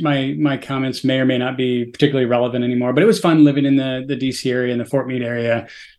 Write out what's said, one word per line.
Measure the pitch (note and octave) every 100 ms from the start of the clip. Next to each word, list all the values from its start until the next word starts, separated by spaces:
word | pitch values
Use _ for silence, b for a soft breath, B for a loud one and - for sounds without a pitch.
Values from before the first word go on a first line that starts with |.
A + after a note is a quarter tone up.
my, | D3+ C#3 C3+ D3+
my | D3 C3+
comments | - C3+ C3 B2
may | C3 C3
or |
may | B2+ B2
not | B2+ C3
be | B2+ B2 A#2+
particularly | - D3 C#3 A#2+
relevant | A#2+ B2 B2
anymore, | B2 B2 B2
but | C3
it | G#3
was | F#3+
fun | F3 D#3+
living | D3 C#3
in | C#3 C#3
the, | C3 C3 C3+
the |
D | C3 C3
C | B2+ C3
area, | B2 B2
in | A#2+
the |
Fort | A2+ C#3 B2+
Meade | B2+
area. | A#2+ A#2+ A#2 A#2 - B B